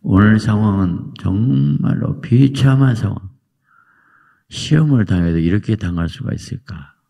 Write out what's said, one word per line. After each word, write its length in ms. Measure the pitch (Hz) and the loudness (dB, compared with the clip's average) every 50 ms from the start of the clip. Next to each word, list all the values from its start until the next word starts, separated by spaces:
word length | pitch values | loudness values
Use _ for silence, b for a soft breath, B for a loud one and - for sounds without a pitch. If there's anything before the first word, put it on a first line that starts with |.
오늘 380 | - - 95 95 104 107 110 107 | -2 2 4 4 6 6 4 2
상황은 720 | 110 - 107 104 110 107 98 98 95 90 85 - - - - - | 2 0 0 0 2 0 2 0 0 -2 -2 -6 -8 -12 -14 -8
정말로 1000 | - 98 95 101 117 131 139 135 143 71 - - - - 90 87 82 - - - | -4 -4 -2 0 0 0 2 0 0 0 0 0 0 -2 -2 -2 -2 -4 -6 -6
비참한 720 | - - 117 127 139 135 139 - 131 135 131 135 135 131 120 | -2 2 4 4 4 4 2 2 2 2 4 4 4 2 2
상황, 220 | 110 - 101 101 - - - - _ _ _ _ b b b b b b b b b b b b b b b b b b b | 0 -4 -6 -6 -8 -12 -16 -20 _ _ _ _ b b b b b b b b b b b b b b b b b b b
시험을 560 | - - - - 156 156 156 151 139 120 101 | -14 -12 -2 0 2 2 4 2 2 2 2
당해도 320 | - 92 90 87 85 82 82 | 0 0 0 0 0 0 0
이렇게 360 | 80 85 95 104 87 - 110 | 0 0 0 0 0 -2 -4
당할 340 | 101 - 87 87 85 85 82 | -2 -2 -6 -4 -4 -4 -6
수가 240 | - - - - - | -6 -8 -8 -8 -8
있을까? 600 | - - - - - _ - 90 80 71 _ _ _ _ | -8 -8 -12 -14 -14 _ -16 -16 -16 -16 _ _ _ _